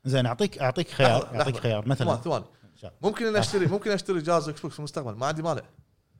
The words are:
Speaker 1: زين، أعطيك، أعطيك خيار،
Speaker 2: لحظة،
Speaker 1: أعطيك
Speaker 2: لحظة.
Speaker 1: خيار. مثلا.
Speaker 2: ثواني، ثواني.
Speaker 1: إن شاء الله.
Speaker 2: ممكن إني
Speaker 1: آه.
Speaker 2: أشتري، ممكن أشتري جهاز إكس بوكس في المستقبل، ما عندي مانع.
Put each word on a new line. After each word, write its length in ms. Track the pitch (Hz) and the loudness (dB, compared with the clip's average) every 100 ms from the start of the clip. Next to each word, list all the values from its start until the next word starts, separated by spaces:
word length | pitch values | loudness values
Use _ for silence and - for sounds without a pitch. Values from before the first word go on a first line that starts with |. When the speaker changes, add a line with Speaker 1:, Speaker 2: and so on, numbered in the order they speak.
Speaker 1:
زين، 220 | 135 131 123 | 2 2 2
أعطيك، 320 | 120 208 - | 0 -2 2
أعطيك 320 | 127 151 160 | 0 0 -4
خيار، 320 | - 127 120 | 4 6 6
Speaker 2:
لحظة، 160 | - 120 | 0 -2
Speaker 1:
أعطيك 160 | 139 | -2
Speaker 2:
لحظة. 60 | 113 | 0
Speaker 1:
خيار. 280 | 120 107 110 | -2 0 0
مثلا. 180 | 135 190 | 0 2
Speaker 2:
ثواني، 160 | 120 | 0
ثواني. 220 | 170 127 | 0 -4
Speaker 1:
إن 320 | - _ - _ | -4 _ -20 _
شاء 140 | 98 | -20
الله. 200 | - 190 | -4 -2
Speaker 2:
ممكن 160 | 214 226 | 0 0
إني 100 | 214 | 2
Speaker 1:
آه. 40 | |
Speaker 2:
أشتري، 260 | - 202 170 | 2 2 2
ممكن 240 | 196 214 | 0 0
أشتري 300 | 196 - 180 | -2 0 -2
جهاز 280 | 156 170 151 | 2 0 0
إكس 120 | 147 | -8
بوكس 140 | 156 | -10
في 40 | - | -10
المستقبل، 360 | 147 170 127 | -8 -8 -8
ما 120 | 107 135 | -4 -4
عندي 160 | 160 | -2
مانع. 200 | 165 - - - _ _ _ | -2 -4 -6 -20 _ _ _